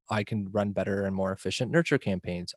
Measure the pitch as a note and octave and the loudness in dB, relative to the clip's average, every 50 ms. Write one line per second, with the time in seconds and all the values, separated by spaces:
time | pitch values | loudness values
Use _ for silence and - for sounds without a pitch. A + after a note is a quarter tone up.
0 | _ - A2 G#2+ G2+ - A2+ G#2+ G2 F#2+ G2+ G#2 G2+ G#2 G2 G2 F#2 G2+ G2 G2+ | _ -2 -2 -2 0 0 -2 -4 -4 0 0 0 0 2 0 0 0 2 0 0
1 | G2 F#2+ F#2+ F#2+ F#2+ F#2+ F#2+ - - G2 - - B2+ G2+ C#3+ E3+ E3 - D3 B2+ | 0 0 0 0 0 0 -2 -2 -4 -4 -2 -2 -2 2 2 2 4 4 2 2
2 | - G#2 F#2+ F2+ - F2 F2+ F2 F2+ - - | 2 0 -2 -2 -2 -4 -4 -4 -6 -8 -6